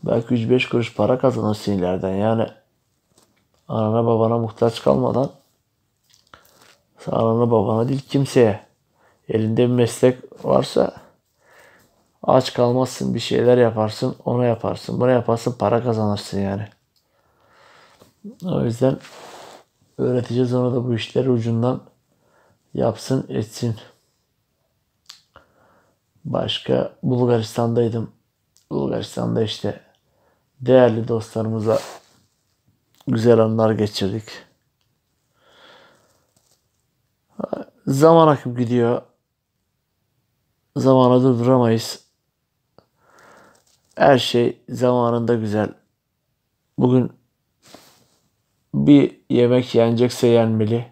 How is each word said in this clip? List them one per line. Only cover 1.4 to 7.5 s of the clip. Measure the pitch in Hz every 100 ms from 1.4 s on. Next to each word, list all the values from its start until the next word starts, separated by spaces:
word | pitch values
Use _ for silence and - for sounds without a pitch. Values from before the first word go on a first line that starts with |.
| 110 104 -
ileriden. | 98 90 90 95 95
Yani | 107 113 113 - _ _ _ _ _ _ _ _ _ _ _
anana | 113 110 113 117
babana | 113 110 117
muhtaç | 113 - 117 -
kalmadan | - 135 123 117 139 - _ _ _ _ _ _ _ _ _ - _ _ _ _ _ _
sen | -
anana | - 113 113 120